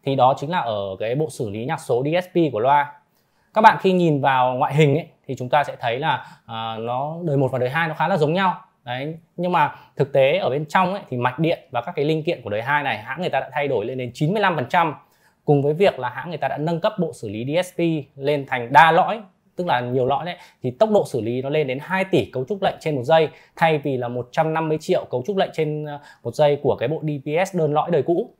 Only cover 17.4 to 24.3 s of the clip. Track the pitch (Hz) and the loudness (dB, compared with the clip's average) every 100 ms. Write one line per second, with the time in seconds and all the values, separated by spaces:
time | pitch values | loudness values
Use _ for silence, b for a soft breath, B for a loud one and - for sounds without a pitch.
17.4 | 127 160 180 - 170 160 131 - 139 147 | -2 -2 -2 -2 0 0 -6 -6 -2 -2
18.4 | 131 127 117 143 165 165 170 214 208 _ | -2 -4 4 8 8 6 2 -2 -10 _
19.4 | _ - 175 127 123 131 127 139 170 170 | _ -8 0 0 0 0 0 0 -4 -10
20.4 | B B 127 123 214 208 160 123 107 123 | B B -8 0 2 2 2 -4 -2 -4
21.4 | 135 156 139 131 156 190 190 165 107 127 | -2 -2 -2 -6 -4 -4 0 0 0 -6
22.4 | 131 202 190 - 160 143 120 160 156 B | -6 -4 -4 -4 -4 -4 2 4 4 B
23.4 | B - 165 156 151 127 120 123 123 | B 0 0 2 -2 -4 -4 -8 -6